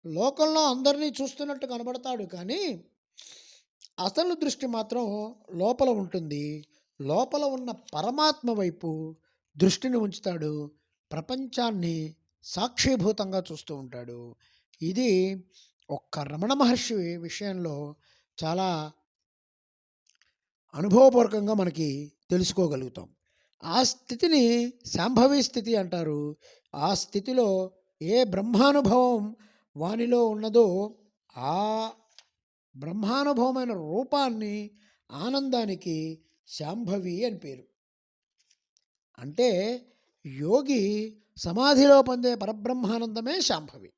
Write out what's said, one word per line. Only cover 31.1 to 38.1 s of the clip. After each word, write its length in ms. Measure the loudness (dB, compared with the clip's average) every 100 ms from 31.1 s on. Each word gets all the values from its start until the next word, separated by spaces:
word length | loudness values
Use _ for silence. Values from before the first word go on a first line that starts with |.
| _ _ -8
ఆ 180 | -4 -2 0 -2 -6 -12 _ -20 _ _ _ _ _ -12
బ్రహ్మానుభవమైన 960 | -8 -4 -2 0 0 2 0 0 -4
రూపాన్ని, 840 | -6 -4 -4 0 0 0 -2 -6 -6 -10 _ _ _ _
ఆనందానికి 880 | -8 -4 -2 0 0 -2 -4 -4 -4 -6 -10 _ _ _
శాంభవి 680 | -10 -8 -6 -4 -4 -4 -4 -4
అని 120 | -6
పేరు. 280 | -12 -16 _ _ _ _ _